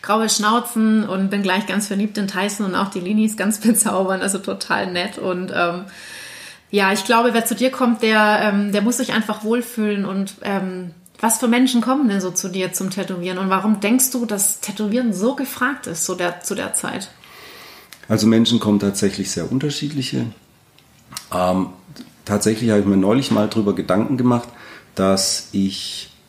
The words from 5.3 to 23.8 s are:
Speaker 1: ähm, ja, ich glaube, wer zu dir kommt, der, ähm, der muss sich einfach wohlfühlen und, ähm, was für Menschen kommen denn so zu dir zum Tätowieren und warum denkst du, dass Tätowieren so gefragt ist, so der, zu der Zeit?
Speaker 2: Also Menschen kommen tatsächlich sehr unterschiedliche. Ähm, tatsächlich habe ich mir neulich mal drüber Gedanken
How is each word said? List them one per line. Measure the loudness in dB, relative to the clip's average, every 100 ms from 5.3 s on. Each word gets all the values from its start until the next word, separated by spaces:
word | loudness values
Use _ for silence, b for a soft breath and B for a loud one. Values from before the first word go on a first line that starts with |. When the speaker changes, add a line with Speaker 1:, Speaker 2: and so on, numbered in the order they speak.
| -4 -4
Speaker 1:
ähm, | 0 0 -2 -10 B B B B B B B _
ja, | 2 2
ich | 2
glaube, | 2 4 4
wer | 2
zu | 0
dir | 0 0
kommt, | 2 0 2
der, | 4 4 4 4
ähm, | 2 0 0
der | 2
muss | 0 0
sich | 0
einfach | 0 -2 -4
wohlfühlen | 0 -2 -2 -2 -2 0 -2
und, | -4 -4 -6
ähm, | -4 -4 -4 -6 -10 -14 -20 -4
was | -2 0
für | 2
Menschen | 4 4 4
kommen | 2 2 2
denn | 2
so | -2
zu | -4 -4
dir | -4 -4
zum | -4 -6
Tätowieren | -6 -6 -4 -4 -4
und | 0
warum | 2 2 2
denkst | 2 2 2
du, | -2
dass | -4 -2 -2 -2
Tätowieren | -8 -4 -2 0 0
so | 0 0
gefragt | 0 -6 -2 -2 -2 -8
ist, | -6 -4
so |
der, | -2 -4 -4
zu | -8
der | -6 -4
Zeit? | -6 -6 -8 -10 -16 B B B B B B B B -2
Speaker 2:
Also | 2 6
Menschen | 6 4 2
kommen | 4 2
tatsächlich | 2 0 0 0 -6
sehr | -4 -2
unterschiedliche. | -2 -2 -4 -6 -4 -4 -4 -6 -8 _ _ _ _ _ _ _ -16 -6
Ähm, | 0 2 2 -2 -8 -20 -20 -20 -18
tatsächlich | -2 0 2 2 2
habe | 4
ich | 4
mir | 4
neulich | 4 2 4
mal | 2 2
drüber | 2 0
Gedanken | 0